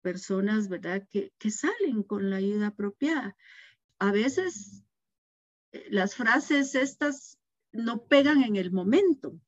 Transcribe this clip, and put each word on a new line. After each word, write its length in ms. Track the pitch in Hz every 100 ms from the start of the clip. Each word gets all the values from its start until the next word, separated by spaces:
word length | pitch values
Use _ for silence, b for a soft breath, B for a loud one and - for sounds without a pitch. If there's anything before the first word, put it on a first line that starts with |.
personas, 680 | 185 180 - 190 202 214 202
¿verdad? 400 | 175 170 190 196
Que, 220 | 208 - _
que 120 | 214
salen 540 | 214 311 466 392 220
con 260 | 196 202 196
la 60 | 190
ayuda 320 | 196 208 208
apropiada. 680 | 208 202 202 285 320 202 - B B B B _ _
A 140 | 196
veces, 720 | 202 240 269 370 220 - - _ _ _ _ _ _ _ _ _
eh, 140 | - -
las 240 | 202 190
frases 640 | - 226 254 - 285 277 269
estas 640 | 269 - 294 277 - - _ _ _
no 340 | 214 233 233 -
pegan 380 | 277 277 302
en 120 | 240 202
el 140 | 180
momento 720 | 185 185 285 392 285 139 165